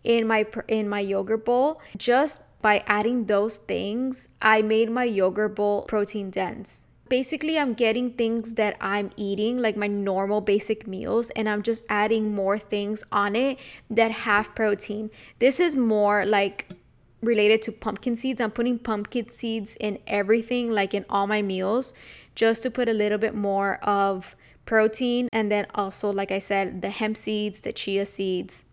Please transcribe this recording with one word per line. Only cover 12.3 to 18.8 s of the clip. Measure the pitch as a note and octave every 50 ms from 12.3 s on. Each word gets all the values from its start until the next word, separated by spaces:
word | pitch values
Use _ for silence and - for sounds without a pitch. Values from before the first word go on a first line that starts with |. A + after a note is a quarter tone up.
| G#3
more | G3+ G3 F#3+ G3 G#3+
things | - - - G#3 G3+ G3+ G#3+ G#3 - _
on | - G3+ G3+ G3+ G3+
it | A3+ B3+ C#4 C4 - - - - - - _
that | A3 G#3+ A3+ A3+ A3 - -
have | - G#3 G3+ A3 - -
protein. | - A3 G#3+ G#3 G3+ - - G#3 G#3 A3 G#3+ - - - - - _
This | - C4 C4+ -
is | F4 F4 D4
more, | C4+ B3 A3+ A3 G#3+ G#3 G3+ G#3 G#3 -
like, | G3+ G#3+ G3+ G3+ G3 G3 - - _ F3+ - _ _ _ _ _ _ _ _
related | - A3 A#3+ G#3+ G#3 G#3 A3 A3 A3
to | -
pumpkin | - - - A3 G3+ G3+ - B3+ A#3+
seeds. | A#3 - C4 C4 A#3
I'm | B3+ A#3
putting | G#3+ - A#3 B3 B3
pumpkin | A#3